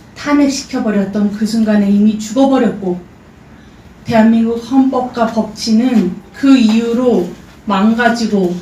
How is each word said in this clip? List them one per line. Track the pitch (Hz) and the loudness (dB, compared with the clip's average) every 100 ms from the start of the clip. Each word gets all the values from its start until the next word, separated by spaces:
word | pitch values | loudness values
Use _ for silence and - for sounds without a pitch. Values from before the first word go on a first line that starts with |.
| - | -20
탄핵시켜버렸던 | - 285 285 277 254 - 254 214 202 190 214 208 | -12 -2 2 2 -2 -6 -4 -2 -2 -2 -2 -2
그 | - | -2
순간에 | 214 226 214 208 202 | -2 0 2 2 2
이미 | 202 214 208 | 2 2 0
죽어버렸고, | - 269 269 254 214 - 180 180 - - - - - - - - - - | -4 0 2 2 0 -4 -6 -8 -10 -20 -20 -20 -20 -20 -20 -20 -20 -16
대한민국 | - 233 226 226 226 233 | -2 2 4 2 0 -4
헌법과 | - 269 254 254 247 240 226 | 0 0 2 0 -4 -4 -2
법치는 | 220 - - 233 220 254 220 180 - - | -2 -6 -6 0 0 2 2 0 -4 -14
그 | - 269 262 | -2 2 4
이후로 | 214 226 233 233 254 190 175 - - - 220 | 4 2 0 0 0 0 -2 -10 -20 -12 -4
망가지고, | 190 220 226 233 233 208 202 175 180 | 0 2 2 0 0 -2 -2 -2 -4